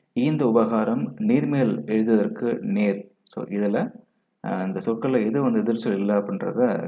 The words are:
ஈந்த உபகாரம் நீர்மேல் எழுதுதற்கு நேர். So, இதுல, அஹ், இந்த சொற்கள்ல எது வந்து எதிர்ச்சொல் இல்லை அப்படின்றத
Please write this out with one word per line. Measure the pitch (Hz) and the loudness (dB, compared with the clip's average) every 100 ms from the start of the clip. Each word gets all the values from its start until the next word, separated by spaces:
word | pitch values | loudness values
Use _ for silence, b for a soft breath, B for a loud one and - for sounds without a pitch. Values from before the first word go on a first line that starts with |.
| B | B
ஈந்த | 123 143 151 123 | 0 0 2 4
உபகாரம் | 117 113 113 110 123 - - | 4 4 2 0 0 -4 -4
நீர்மேல் | 107 135 147 143 117 90 | 2 2 2 2 2 0
எழுதுதற்கு | - 110 110 107 104 - 120 - | 0 0 4 4 2 -2 -4 -2
நேர். | 107 101 104 98 - _ | -2 0 0 -2 -6 _
So, | _ 110 | _ -10
இதுல, | - 101 101 117 240 - - _ _ _ 107 | -6 -2 0 0 -2 -8 -20 _ _ _ -6
அஹ், | 95 95 | -4 -4
இந்த | 95 | -4
சொற்கள்ல | 113 113 135 127 107 | -4 -2 0 0 0
எது | 139 | 0
வந்து | 131 110 | 0 0
எதிர்ச்சொல் | 110 117 - 98 | 0 0 0 0
இல்லை | 101 101 | 2 0
அப்படின்றத | 98 95 101 107 123 101 | 0 -4 -4 0 0 0